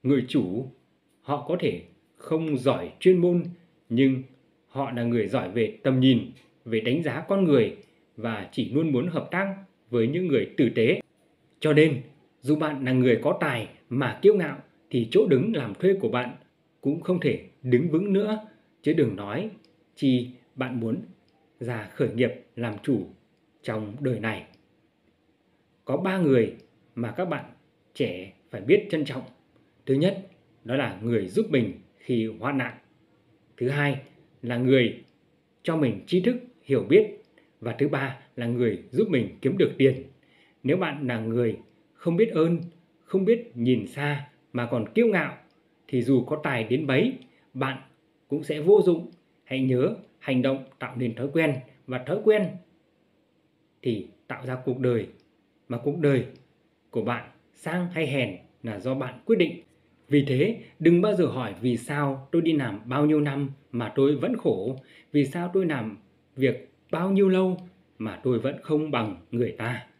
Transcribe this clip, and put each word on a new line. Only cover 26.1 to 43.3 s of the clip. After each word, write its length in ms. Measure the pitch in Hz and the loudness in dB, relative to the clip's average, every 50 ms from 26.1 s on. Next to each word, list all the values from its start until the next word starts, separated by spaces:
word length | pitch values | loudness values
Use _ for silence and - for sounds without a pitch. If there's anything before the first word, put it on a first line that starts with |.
| 185 | 0
người 380 | 190 175 143 131 120 110 98 - - - _ _ _ _ _ _ | 2 4 6 6 6 4 2 -2 -14 -20 _ _ _ _ _ _
mà 160 | 117 120 107 | -8 -6 -6
các 140 | 98 - 185 | -4 -6 -4
bạn 200 | 175 151 127 - - - _ _ _ _ _ _ _ _ | -4 -4 -6 -8 -14 -20 _ _ _ _ _ _ _ _
trẻ 400 | - 135 101 90 90 92 98 - _ _ _ | -4 -2 -2 -2 -8 -12 -16 -18 _ _ _
phải 120 | - 104 | -12 -8
biết 260 | 95 123 185 202 - - | 2 2 2 2 2 -2
trân 140 | 170 156 143 | -4 -4 -4
trọng. 180 | - 127 131 - - - _ _ _ _ _ _ _ _ _ _ | -6 -8 -12 -12 -14 -20 _ _ _ _ _ _ _ _ _ _
Thứ 80 | - 135 | 0 0
nhất, 340 | 139 160 190 196 190 - - _ _ _ _ _ _ _ | 2 2 0 0 -2 -12 -16 _ _ _ _ _ _ _
đó 120 | 113 127 | -4 -2
là 240 | 143 131 110 95 92 107 | -2 -2 -4 -6 -6 -2
người 240 | 120 117 107 98 | 0 0 0 0
giúp 240 | 92 95 208 220 - | 0 -2 -2 0 2
mình 220 | 151 131 113 95 87 - - _ _ | 2 0 0 0 -6 -12 -20 _ _
khi 300 | _ - - 127 113 110 110 110 110 | _ -6 -2 -2 -2 -2 -4 -6 -6
hoạn 180 | 110 139 143 | -6 -4 -2
nạn. 160 | 131 123 123 - - _ _ _ _ _ _ _ _ _ _ _ _ _ _ _ | -2 -4 -4 -8 -14 _ _ _ _ _ _ _ _ _ _ _ _ _ _ _
Thứ 120 | - 120 127 | -4 -4 -2
hai, 320 | 143 143 147 143 135 139 - - _ _ _ _ _ _ | 0 0 0 0 -2 -4 -10 -16 _ _ _ _ _ _
là 160 | - 120 123 | -8 -4 -2
người 460 | 120 127 127 135 131 120 107 - - - _ _ _ _ _ _ _ _ _ _ _ - | 0 4 4 6 6 4 2 -2 -6 -18 _ _ _ _ _ _ _ _ _ _ _ -4
cho 140 | - 160 | -2 0
mình 220 | 160 147 120 104 92 - | 2 0 0 0 -4 -4
tri 140 | - 175 185 | 0 0 2
thức, 140 | 180 240 247 240 - - _ _ _ | 2 2 0 -2 -8 -16 _ _ _
hiểu 200 | - 139 120 95 101 | 0 0 0 2 6
biết. 260 | 156 208 214 208 - - - _ _ _ _ _ _ _ | 6 6 6 4 -4 -16 -20 _ _ _ _ _ _ _
Và 160 | 110 117 113 - | -8 -8 -2 -2
thứ 80 | 143 | -2
ba, 300 | 147 147 135 135 135 - - - _ _ | 0 0 -2 -4 -6 -8 -12 -20 _ _
là 120 | 127 120 | -6 -4
người 360 | 117 120 120 123 113 98 85 - - | -4 0 0 0 0 0 -2 -10 -4
giúp 180 | - 151 220 196 | 0 0 0 2
mình 200 | 165 123 107 92 - - | 2 0 0 -2 -8 -4
kiếm 160 | - 131 127 | -2 -2 2
được 140 | 127 156 - - | 2 0 0 2
tiền. 260 | - 131 131 123 - - - - _ _ _ _ _ _ _ _ _ - | 4 4 4 4 2 -10 -16 -20 _ _ _ _ _ _ _ _ _ -2
Nếu 140 | 127 156 | -2 0
bạn 300 | 185 185 156 143 147 143 | 0 -2 -4 -4 -6 -6
là 120 | 123 120 110 | -4 -4 -4
người 380 | 110 113 113 123 120 110 101 - - _ _ _ _ _ _ | -4 -2 -2 0 0 0 -2 -6 -14 _ _ _ _ _ _
không 240 | _ - 170 170 | _ -2 -2 2
biết 120 | 175 226 226 | 2 2 2
ơn, 300 | - 160 160 170 170 165 - - - _ _ _ _ _ _ | 4 2 2 2 2 -2 -4 -12 -16 _ _ _ _ _ _
không 220 | - - 196 190 | -4 -2 0 4
biết 260 | 202 | 2